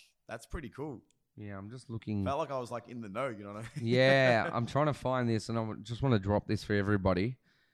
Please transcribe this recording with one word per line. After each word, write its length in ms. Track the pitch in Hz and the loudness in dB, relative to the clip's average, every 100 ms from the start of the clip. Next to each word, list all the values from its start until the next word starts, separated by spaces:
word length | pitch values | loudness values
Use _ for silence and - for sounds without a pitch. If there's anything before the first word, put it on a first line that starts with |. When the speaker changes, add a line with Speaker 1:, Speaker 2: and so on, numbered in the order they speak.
| _ _ - | _ _ -16
Speaker 1:
that's 160 | 117 - | -16 -12
pretty 240 | 175 123 | -12 -10
cool. 320 | - 151 113 - _ _ - | -10 -10 -12 -16 _ _ -16
Speaker 2:
Yeah, 220 | 104 98 | -12 -12
I'm 120 | 104 | -12
just 200 | 127 - | -16 -12
looking. 340 | 113 - 104 98 | -10 -4 -2 0
Speaker 1:
Felt 140 | 143 | -2
like 120 | 143 | -4
I 80 | 135 | -6
was, 120 | 120 | -6
like, 160 | 120 - | -10 -10
in 140 | 123 | -12
the 80 | 107 | -10
know, 180 | 107 135 | -6 -6
you 160 | 104 | -6
know 100 | 101 | -12
what 120 | 104 117 | -12 -12
I 140 | - | -6
mean? 80 | 117 | 2
<laughs> 60 | |
Speaker 2:
Yeah, 560 | 123 131 135 131 113 - | 4 6 6 6 4 2
I'm 120 | 117 113 | -2 -2
trying 200 | 135 151 | 0 0
to 60 | |
find 340 | - 127 127 117 | 0 -2 0 2
this, 200 | 110 - | 0 0
and 80 | 113 | -4
I 40 | |
w-, 180 | 110 - | -4 -6
just 180 | 104 117 | -10 -2
wanna 180 | 135 107 | 4 4
drop 280 | 98 104 - | 4 2 2
this 160 | 107 | -2
for 100 | - | 0
everybody 640 | 104 98 104 95 90 113 131 _ _ _ | 0 4 2 4 2 0 -4 _ _ _